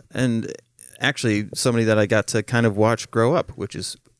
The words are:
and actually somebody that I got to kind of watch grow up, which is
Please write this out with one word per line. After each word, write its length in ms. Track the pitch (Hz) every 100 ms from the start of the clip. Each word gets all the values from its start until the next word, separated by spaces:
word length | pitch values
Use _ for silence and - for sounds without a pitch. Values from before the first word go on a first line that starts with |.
| -
and 420 | - 127 113 - - _ _ - -
actually 480 | 135 - 117 104 104 -
somebody 300 | 127 117 110
that 120 | 107
I 80 | 104
got 220 | 110 -
to 160 | 110
kind 220 | - 120 113
of 100 | 101
watch 340 | 107 113 -
grow 220 | 113 117
up, 180 | 170 -
which 220 | - 98
is 220 | - 92 - _